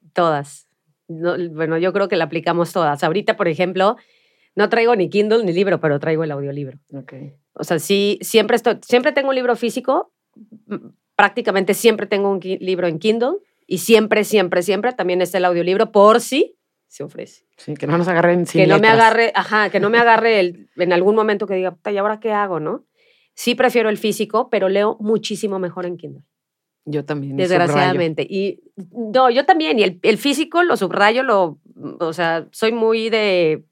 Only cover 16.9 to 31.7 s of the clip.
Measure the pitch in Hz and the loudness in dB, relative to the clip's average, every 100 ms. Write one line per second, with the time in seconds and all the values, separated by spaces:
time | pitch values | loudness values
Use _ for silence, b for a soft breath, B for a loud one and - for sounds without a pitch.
16.9 | - 139 - - _ _ _ - 147 143 | -16 -14 -14 -18 _ _ _ -12 -8 -2
17.9 | 170 175 170 175 180 170 180 185 - 220 | -2 0 2 2 2 0 2 4 4 4
18.9 | 226 226 220 226 190 185 214 208 196 202 | 6 4 4 0 0 -2 0 0 0 2
19.9 | 233 233 226 226 214 180 175 - - 170 | 4 4 4 4 2 0 -4 -16 -4 0
20.9 | 175 185 220 214 202 202 190 185 180 214 | 2 4 2 2 0 -2 -2 -4 -6 -6
21.9 | 202 202 214 220 208 202 165 156 240 - | -4 -2 -4 -4 -2 -2 -4 -6 -8 -12
22.9 | _ _ _ _ - 233 247 262 247 220 | _ _ _ _ -8 -4 2 2 2 0
23.9 | 208 220 202 214 214 254 208 185 196 208 | -2 -4 -4 -2 -2 -2 -2 0 0 0
24.9 | 220 214 220 220 208 208 190 180 180 180 | -2 -2 -2 -2 -6 -6 -6 -8 -8 -10
25.9 | 175 147 139 _ _ _ _ _ _ - | -10 -14 -20 _ _ _ _ _ _ -8
26.9 | 147 143 147 139 139 180 180 170 143 180 | -8 -6 -8 -6 -4 0 2 2 2 0
27.9 | 180 165 156 - 190 196 - _ - 180 | 0 -2 -4 -6 -4 -4 -8 _ -20 -16
28.9 | 226 220 247 254 240 285 349 311 269 190 | -12 -2 2 4 4 2 2 2 2 0
29.9 | 175 - 214 285 277 320 339 349 240 180 | 0 0 2 0 -2 -2 0 2 0 -2
30.9 | - 202 233 262 202 175 - _ | 2 2 2 0 2 0 -4 _